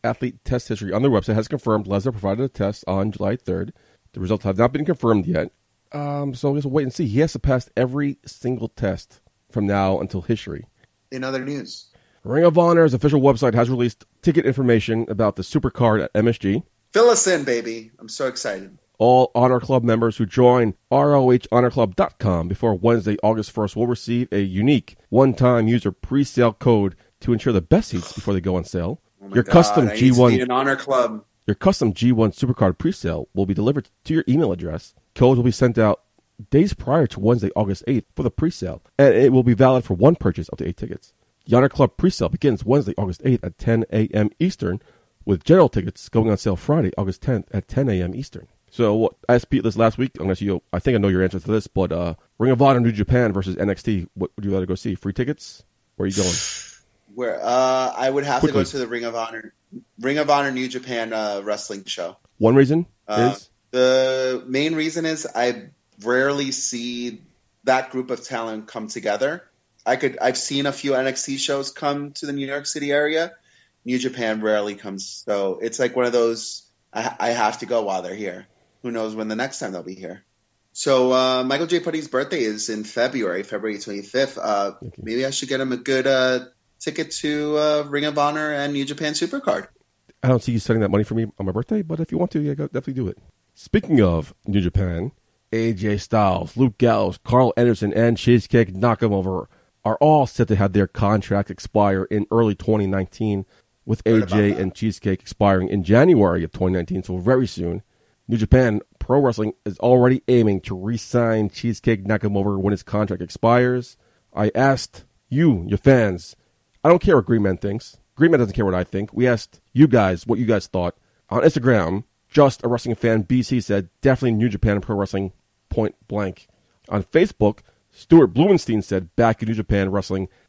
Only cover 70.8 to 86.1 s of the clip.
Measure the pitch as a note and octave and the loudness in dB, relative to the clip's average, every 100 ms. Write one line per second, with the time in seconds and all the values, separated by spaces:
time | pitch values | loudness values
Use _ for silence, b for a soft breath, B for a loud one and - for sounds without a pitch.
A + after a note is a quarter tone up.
70.8 | C#3 C3 C3+ C3 - C3+ - C#3 C3+ - | -2 -2 -2 -6 -8 -6 -4 -6 -6 -6
71.8 | D3 C#3+ C#3+ - D3 C#3+ C3+ C#3+ C#3 D#3 | -6 -6 -8 -12 -10 -8 -8 -8 -8 -8
72.8 | C#3+ C#3+ D3 D#3+ E3+ - b b b _ | -2 0 0 -2 -4 -8 b b b _
73.8 | A#2+ B2+ B2+ B2 A2+ A2 G#2+ G#2+ G#2 G2+ | -6 -4 -4 -4 -4 -2 -2 -2 -2 -8
74.8 | G2+ G2 - - - G2+ G2 F2+ A2+ A2+ | -12 -14 -14 -12 -6 -4 -4 -6 -8 -4
75.8 | B2 B2+ B2 A#2+ A#2 A2+ - - _ _ | -2 0 0 0 0 -4 -10 -16 _ _
76.8 | _ G#2+ A#2 - A2+ A#2 A2 A#2 A2+ A#2 | _ -8 -8 -4 -4 -2 -2 -4 -4 -4
77.8 | G2+ F#2 F2+ G2 G2+ F#2 - _ _ _ | -2 -6 -8 -10 -10 -12 -18 _ _ _
78.8 | B2 A#2 A2 A2 A2 A2 B2+ - G#2 F#2 | -10 -8 -8 -8 -8 -6 -8 -8 -10 -10
79.8 | E2+ F#2+ F2 F#2+ _ _ _ _ _ - | -14 -14 -16 -16 _ _ _ _ _ -6
80.8 | C#3+ C3 B2+ B2+ C3 B2+ B2+ C#3 E3 F3 | 0 2 2 2 2 -2 -2 -4 -2 -4
81.8 | E3+ D#3+ C#3+ B2+ C3 E3 A2+ G#2+ - G#2+ | -4 -6 -4 -6 -4 -4 -4 -4 -8 -8
82.8 | G#2+ A#2 B2+ B2+ G2 F2+ G2+ G#2 A2 G2+ | -8 -4 -2 -2 -4 -6 -8 -8 -8 -8
83.8 | G#2+ G2+ G2 B2+ C3 - A2 G2+ G2+ - | -10 -14 -6 -4 -4 -4 -4 -2 -4 -8
84.8 | - - G#2+ A#2 C3+ C#3 C3 C3+ C3 B2 | -18 -14 -8 -4 -4 -6 -6 -4 -4 -6
85.8 | B2 C3 C3+ | -2 0 2